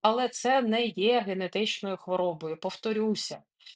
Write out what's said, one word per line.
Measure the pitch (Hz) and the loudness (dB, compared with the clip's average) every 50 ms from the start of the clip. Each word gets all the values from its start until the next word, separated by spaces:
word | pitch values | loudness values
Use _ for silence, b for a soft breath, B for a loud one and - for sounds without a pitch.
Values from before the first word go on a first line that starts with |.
Але | - 214 220 240 254 233 | 4 4 4 4 0 0
це | - - - 247 262 269 | -2 -2 2 4 4 4
не | 247 220 214 233 240 | 4 2 2 2 0
є | 220 - - 190 220 240 240 | -2 -2 2 2 4 4 2
генетичною | 208 196 190 190 185 180 - 196 220 214 - - - 196 190 | 2 0 -4 -4 -4 -2 -2 -2 -2 -2 -2 -4 -4 -6 -6
хворобою, | 180 - 180 185 180 180 180 170 160 165 160 160 160 | -6 -4 -2 0 0 0 0 -2 -4 -6 -8 -8 -6
повторюся. | - 190 - - - 220 220 214 220 220 208 214 - - 151 - _ _ _ B B B B | -6 -8 -6 -4 -4 -2 -2 0 0 0 0 0 -2 -6 -8 -10 _ _ _ B B B B